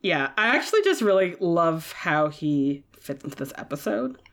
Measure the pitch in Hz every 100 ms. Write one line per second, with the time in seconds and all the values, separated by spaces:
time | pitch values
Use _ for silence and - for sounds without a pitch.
0 | 196 156 139 - 220 285 - 440 392 302
1 | 214 190 185 175 180 170 165 160 156 -
2 | 180 151 151 147 151 143 139 143 _ -
3 | - 143 139 - 135 - - 143 - -
4 | 262 262 _